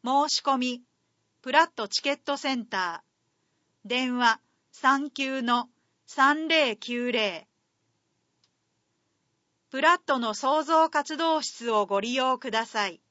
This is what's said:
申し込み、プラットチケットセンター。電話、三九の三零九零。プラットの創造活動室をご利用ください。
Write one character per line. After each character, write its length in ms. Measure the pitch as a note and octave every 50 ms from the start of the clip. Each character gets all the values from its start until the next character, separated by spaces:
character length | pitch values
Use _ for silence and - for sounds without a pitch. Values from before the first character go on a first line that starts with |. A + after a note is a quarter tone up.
| -
申 240 | A#3+ C4+ C#4 D4 D4+
し 140 | - -
込 160 | - C#4+ C4+ B3+
み、 240 | B3+ B3+ B3 B3 _ _ _ _ _ _ _ _ _ _ _ _
プ 120 | _ C4
ラ 140 | B3+ D4+ D#4+
ッ 40 | A#3 _
ト 140 | - A3 G3
チ 140 | - -
ケ 100 | - C#4
ッ 80 | C#4+ C#4+
ト 140 | _ - C#4+
セ 180 | C#4 - C#4 C4+
ン 120 | B3 G#3+
タ 360 | - - F#3+ F#3 F3 E3 E3+ _ _ _ _ _ _ _ _ _ _ _ _ _ _ _ _ _
ー。 20 | G3+
電 280 | A#3+ B3+ C4 B3+ B3
話、 240 | B3 B3 A#3 A3+ - _ _ _ _ _ _
三 400 | _ - - C4 C4+ C#4 C#4+ D4
九 300 | _ - C#4 C4 C4 C4+
の 300 | A#3+ A#3+ A#3+ A#3+ A#3+ B3 _ _ _ _ _ _ _
三 440 | - - C#4+ C4+ C#4 D4 D#4 D#4+ D#4
零 280 | E4 D#4+ D4 B3 G#3+
九 340 | - - - A#3+ A#3+ B3 B3
零。 380 | A#3 A#3+ A3 G3+ F3 D#3+ - _ _ _ _ _ _ _ _ _ _ _ _ _ _ _ _ _ _ _ _ _ _ _ _ _ _ _ _ _ _ _ _ _ _ _ _ _ _ _ _ _ _ _ _ _
プ 100 | - C4
ラ 140 | C#4+ D#4+ F4
ッ 60 | F4+ _
ト 140 | - C#4 C4
の 160 | A#3 A3+ G#3
創 280 | - - C4+ C#4+ D#4
造 280 | D4+ C#4 E4 D#4+ D#4+ D#4+
活 260 | - D4+ C#4+ - D#4
動 240 | C#4+ E4 E4 D#4+ D#4
室 300 | - - - - A#3 A#3
を 160 | A3 G#3+ G3+
ご 140 | F#3 G3+ G3
利 140 | G3+ A#3 B3
用 240 | C4+ C4 C4 B3+ B3
く 120 | - B3
だ 160 | G#3+ A3 A3+
さ 220 | A3+ - A3 G3+ F#3+
い。 120 | - - _ _